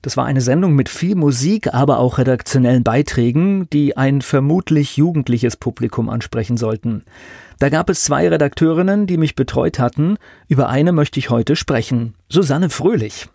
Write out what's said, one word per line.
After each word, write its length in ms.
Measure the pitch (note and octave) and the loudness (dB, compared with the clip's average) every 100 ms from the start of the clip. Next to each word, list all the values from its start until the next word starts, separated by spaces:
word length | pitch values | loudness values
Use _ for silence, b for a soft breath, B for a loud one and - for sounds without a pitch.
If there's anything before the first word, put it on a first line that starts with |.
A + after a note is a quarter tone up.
Das 160 | - - | -6 -4
war 100 | B2+ | 0
eine 140 | C3+ | 0
Sendung 340 | B2 C#3 F#3 | 2 2 4
mit 140 | C#3+ B2+ | 2 2
viel 280 | - E3+ G3 | -2 -2 2
Musik, 580 | D3 B2 C#3 G#3+ - | 2 2 0 0 0
aber 240 | - C#3 A#2+ | 0 2 2
auch 200 | B2 - | 2 2
redaktionellen 640 | B2+ B2+ - C#3 B2 B2+ | 0 0 0 2 4 4
Beiträgen, 840 | A2+ A#2 D3+ - A#2+ C3 F#3 G3 F3 | 2 0 0 0 0 2 0 0 -2
die 240 | D3 C#3+ - | 0 0 0
ein 260 | C3+ C#3 | 0 0
vermutlich 760 | C3 C#3+ C#3 E3 - D#3 C#3+ - | 0 0 2 0 2 0 0 0
jugendliches 600 | D#3+ D#3+ B2+ A#2+ A#2+ - | 0 0 -2 0 0 -2
Publikum 520 | - - B2 - A2+ | -8 -4 -6 -4 -4
ansprechen 480 | A2+ - A2+ A2 A#2+ | -4 -6 -6 -4 -2
sollten. 460 | A2+ A2 A#2+ G#2+ - B B B B B | -2 -4 -4 -6 -10 B B B B B
Da 80 | C#3 | 0
gab 200 | D#3 - | 0 -2
es 140 | F3+ | -2
zwei 260 | - C#3 E3+ | 0 0 2
Redakteurinnen, 760 | E3 D3 - D#3+ D#3+ F#3 G3+ G3+ | 2 0 0 0 2 0 0 0
die 100 | F3 | 0
mich 200 | D#3 - | -2 0
betreut 420 | C3 C3 D#3 - | -2 0 -2 0
hatten. 380 | B2 - D#3 G#3 B B B | -2 0 -2 -2 B B B
Über 200 | C3+ C3+ | 0 2
eine 220 | C3 D#3+ | 2 2
möchte 300 | E3+ C#3+ - | 2 0 -2
ich 100 | - | -2
heute 240 | A#2 A2+ | -2 0
sprechen. 600 | A#2+ - B2 - B2 A#2 - _ | -2 0 -4 -2 -4 -4 -12 _
Susanne 400 | E3+ F3 C#3 F3 | 0 2 0 -2
Fröhlich. 600 | - G#3+ A3 G#2+ - - | 0 0 0 -4 -10 -18